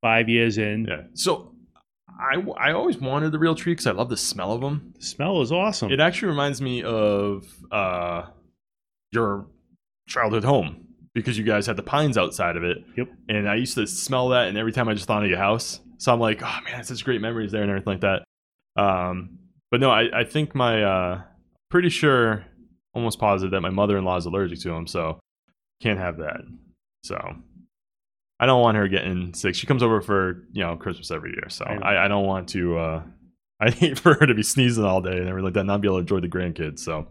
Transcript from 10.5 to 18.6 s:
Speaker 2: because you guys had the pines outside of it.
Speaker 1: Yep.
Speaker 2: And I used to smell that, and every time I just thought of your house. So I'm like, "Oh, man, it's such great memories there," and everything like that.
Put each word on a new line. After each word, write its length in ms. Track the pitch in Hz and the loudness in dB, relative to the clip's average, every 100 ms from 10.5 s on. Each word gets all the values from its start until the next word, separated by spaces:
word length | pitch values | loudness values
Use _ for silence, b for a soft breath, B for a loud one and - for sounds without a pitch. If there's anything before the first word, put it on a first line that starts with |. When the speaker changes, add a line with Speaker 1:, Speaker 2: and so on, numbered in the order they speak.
| 139 78 - - - - 120 | 2 2 -8 -20 -20 -8 -4
Speaker 2:
because 200 | 113 110 | -2 -2
you 100 | 107 | 2
guys 200 | 104 101 | 2 0
had 120 | 104 | -4
the 60 | |
pines 320 | - 143 151 110 | -2 0 2 2
outside 420 | 90 - 87 85 | 0 0 -2 0
of 60 | |
it. 140 | 87 - - - | -2 -4 -6 -6
Speaker 1:
Yep. 120 | 127 - - | -8 -10 -4
Speaker 2:
And 220 | 107 101 | -2 0
I 60 | 107 | 0
used 180 | 127 | -2
to 140 | - 104 | -2 -4
smell 420 | - - 127 127 | -4 -2 0 2
that, 200 | 123 104 | 4 2
and 80 | 104 | 0
every 120 | 113 | -2
time 160 | 120 117 | 0 0
I 60 | |
just 140 | 104 95 | -2 0
thought 160 | 107 | 0
of 60 | 104 | 2
your 100 | 87 | 2
house. 400 | 98 113 - - - - | 2 0 -2 -12 -16 -6
So 160 | - | 0
I'm 60 | 117 | 2
like, 240 | 113 107 | 2 0
"Oh, 160 | - - | -4 -8
man, 160 | - 123 | -8 -12
it's 80 | 117 | -10
such 140 | 120 | -8
great 180 | - 117 | -2 -2
memories 300 | 110 117 104 | -2 -4 -4
there," 120 | 107 | -2
and 80 | 101 | 0
everything 280 | 98 95 95 | -2 -2 0
like 20 | |
that. 220 | 98 95 - _ _ _ | 0 0 -4 _ _ _